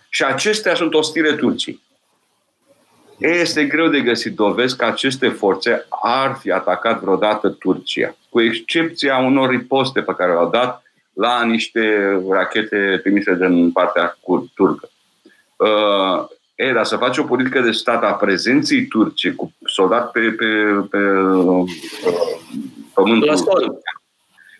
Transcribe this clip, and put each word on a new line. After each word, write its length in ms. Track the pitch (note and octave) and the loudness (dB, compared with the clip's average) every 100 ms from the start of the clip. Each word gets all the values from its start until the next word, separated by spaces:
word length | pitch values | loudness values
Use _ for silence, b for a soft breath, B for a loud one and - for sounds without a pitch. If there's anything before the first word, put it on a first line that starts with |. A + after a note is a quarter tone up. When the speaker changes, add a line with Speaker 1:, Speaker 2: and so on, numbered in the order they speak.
| _ | _
Speaker 1:
și 160 | - | -2
acestea 500 | C#3+ C3 G#3 G#3 A3 | -2 0 -2 0 0
sunt 200 | E3+ E3 | 0 2
ostile 380 | D3+ D3+ E3 D#3 | 2 2 0 0
Turciei. 500 | C3+ A#2+ - - - _ _ _ _ _ _ _ _ _ _ _ _ _ - | 2 0 -2 -6 -10 _ _ _ _ _ _ _ _ _ _ _ _ _ -4
Este 460 | D3+ F3 E3 D3+ | -2 0 0 0
greu 240 | C#3+ D3+ E3 | 0 2 2
de 120 | C#3+ | 2
găsit 340 | A#2+ A#2 A2+ | 0 -2 -2
dovezi 420 | F#2+ G#2 G2 B2+ B2+ | 0 0 2 0 0
că 80 | |
aceste 440 | A#2 A2 C3+ C3 A#2 | -2 -2 -4 -2 -2
forțe 580 | - G2+ - A#2 A2+ - - | 0 0 0 0 -2 -4 -4
ar 340 | G#2+ C3 C3+ A#2+ | -2 0 0 -4
fi 100 | G2 | -4
atacat 500 | F#2 F#2 F#2 A2+ A2 | -2 -2 -2 0 -2
vreodată 480 | G2 F#2 G#2 G#2 G2 | 0 0 2 0 -2
Turcia, 680 | - F#2 F2+ - - A2 - _ | -2 -2 -2 -4 -4 -4 -6 _
cu 120 | A#2 | 0
excepția 800 | A2+ A2+ - E3 E3 E3 C#3+ C3 | 0 0 -4 -2 -2 -2 -2 0
unor 320 | C3 C#3 C3 | 2 2 2
riposte 500 | B2 - C3+ - - | 0 0 0 0 -2
pe 140 | - F2+ | -4 -2
care 160 | F2+ | 0
le-au 160 | E2+ E2 | 2 2
dat 320 | A#2+ B2 - b b b | 0 -2 -4 b b b
la 320 | - A2+ A#2+ | -2 0 0
niște 680 | A#2 A2+ - A2+ A2 G#2 G2 G2 F#2+ | 0 0 -2 -2 2 2 2 0 0
rachete 680 | F#2+ F#2 A2 G#2+ G#2 G2 F#2 | 0 0 -2 -2 0 0 0
trimise 320 | G2 G2 G2 | 2 0 2
din 380 | F2+ F#2 F2 F2 | 2 2 4 4
partea 460 | F2+ F2+ F2 E2+ - | 2 2 0 -2 -4
cur-, 240 | - F2+ F2 | -2 -2 -2
turcă. 360 | - F#2+ G2+ - _ _ _ - b b - | 0 0 0 -10 _ _ _ -20 b b -2
Uh, 680 | G#2+ G#2 G#2 G2+ F#2+ E2+ C#2 - _ | 0 2 2 2 0 -2 -4 -12 _
e, 180 | - C3 | -4 0
dar 120 | A#2 | 0
să 120 | G#2 A2 | 0 0
faci 220 | B2+ C3 | -2 -2
o 60 | |
politică 360 | C#3+ B2 B2+ C3+ | 0 0 0 0
de 100 | A#2 | 0
stat 340 | G#2+ - A#2 | 0 -2 0
a 80 | G#2+ | 0
prezenței 720 | G2+ G2 F2+ G2 C#3 D3 C#3+ - | 0 0 0 2 2 2 0 0
turce 440 | A2 F#2+ - F2+ | 0 0 0 -4
cu 220 | - - _ | -4 -10 _
soldat 460 | - - - A#2 A#2+ | -6 0 2 2 -2
pe, 100 | A#2+ | -2
pe, 260 | A2+ A2 A2 G#2+ G#2 G2+ - | -2 -2 -2 0 0 0 -2
pe, 80 | G2+ | -2
uh, 720 | G2+ F#2+ F#2+ F#2 F2+ F#2 F2+ E2+ - - F2+ F2 - E2 - - C#2 - - | 0 2 2 4 4 2 0 -6 -12 -6 -2 -2 -2 -6 -10 -12 -12 -16 -6
pământul 340 | - G2 A2+ D3+ | 0 4 4 4
Speaker 2:
La 60 | |
sol. 440 | D3+ - F3+ B2 - - - _ _ _ _ b b | 2 2 0 0 -6 -12 -14 _ _ _ _ b b